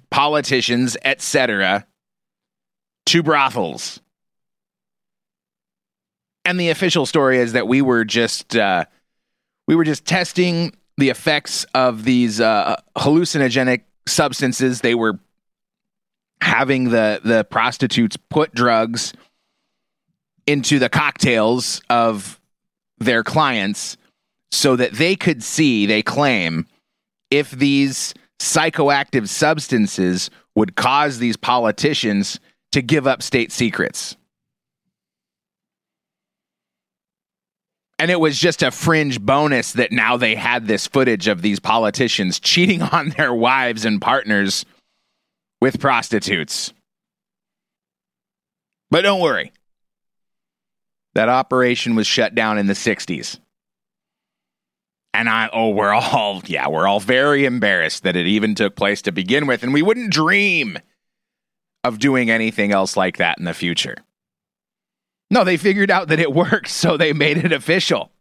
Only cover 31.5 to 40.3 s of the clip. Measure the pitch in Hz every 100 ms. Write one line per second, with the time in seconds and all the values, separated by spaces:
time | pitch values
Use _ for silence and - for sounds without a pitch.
31.5 | 123 113 - 160 143 113 101 98 - _
32.5 | _ - 143 123 151 131 127 - 127 -
33.5 | - 117 - - - - - _ _ _
34.5 | _ _ _ _ _ _ _ _ _ _
35.5 | _ _ _ _ _ _ _ _ _ _
36.5 | _ _ _ _ _ _ _ _ _ _
37.5 | _ _ _ _ - 165 180 156 131 170
38.5 | - 147 - 165 156 143 117 101 139 151
39.5 | 127 117 117 117 110 110 123 117